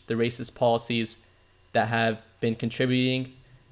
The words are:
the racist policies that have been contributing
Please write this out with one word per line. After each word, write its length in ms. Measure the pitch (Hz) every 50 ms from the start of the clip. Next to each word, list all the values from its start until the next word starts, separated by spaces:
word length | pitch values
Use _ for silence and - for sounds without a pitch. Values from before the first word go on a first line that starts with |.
| _
the 80 | - 117
racist 400 | 113 117 117 120 - 113 - -
policies 720 | - 127 120 113 113 - - 120 117 113 - - - - _ _ _ _ _ _ _ _ _ -
that 160 | 117 107 113
have 300 | 117 117 113 113 110 107 - - _ _
been 160 | - 117 110
contributing 760 | - 120 117 - - 131 127 127 127 127 127 131 131 131 127 - - - - - - _ _